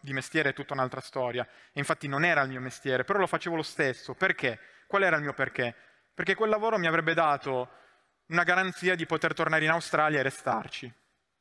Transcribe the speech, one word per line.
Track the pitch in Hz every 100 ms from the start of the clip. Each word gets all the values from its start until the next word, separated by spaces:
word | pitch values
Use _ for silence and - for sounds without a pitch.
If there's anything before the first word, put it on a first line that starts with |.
di | 139
mestiere | 135 - 160 143
è |
tutta | 135 135
un'altra | 139 127 131
storia, | - 139 123 120 117 - -
e | 143
infatti | 139 160 143
non | 139 175
era | 151
il | 131
mio | 127
mestiere, | 127 - 139 127
però | 127 202
lo | 175
facevo | 165 180 165
lo |
stesso. | 147 - 139 120 -
Perché? | 127 190 - 131 110 - - -
Qual | 196
era | 190 156
il |
mio | 147
perché? | 139 131 - 123 - - _ _
Perché | - 180 190
quel | 220
lavoro | 214 226 214
mi | 170
avrebbe | 165 160
dato | 165 156 139 139 127 127 - - _ _ _ -
una | 170
garanzia | 175 180 185 - 180
di | 180 156
poter | 160 165
tornare | 165 156 156
in | 156
Australia | 170 - 160 151 147
e |
restarci. | 135 - 135 110 - - 127 - _ _ _ _